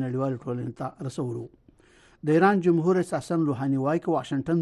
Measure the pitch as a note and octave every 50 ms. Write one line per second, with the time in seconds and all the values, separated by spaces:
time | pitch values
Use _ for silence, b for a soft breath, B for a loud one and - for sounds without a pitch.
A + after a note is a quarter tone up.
0 | C3 B2+ B2 C3 C3+ C3+ C3 A#2+ - C3 B2 B2 B2+ B2+ B2 - C#3 C3 - -
1 | C#3+ C3 - - C#3 B2 A#2 A#2 A#2 - - _ _ - b b b b b b
2 | b b b b - D3 D#3 E3+ F#3 G3+ G#3 F#3+ E3 F3+ E3+ E3 D#3 F3+ F#3 F#3
3 | F3 - E3+ C#3+ - - F3 E3 D#3+ C#3+ C3 A2+ C#3 C#3 C#3 C3+ C3 C#3+ D#3+ E3+
4 | - F3+ E3 C3+ B2+ - C#3+ C3+ C3 E3 E3 E3+